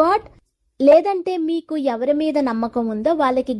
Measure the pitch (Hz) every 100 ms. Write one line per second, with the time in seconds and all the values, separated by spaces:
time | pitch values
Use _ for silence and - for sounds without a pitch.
0 | 320 415 - - _ _ _ _ 269 311
1 | 381 392 349 370 320 330 320 311 269 226
2 | 254 294 311 294 269 226 226 240 226 214
3 | 226 330 269 254 254 233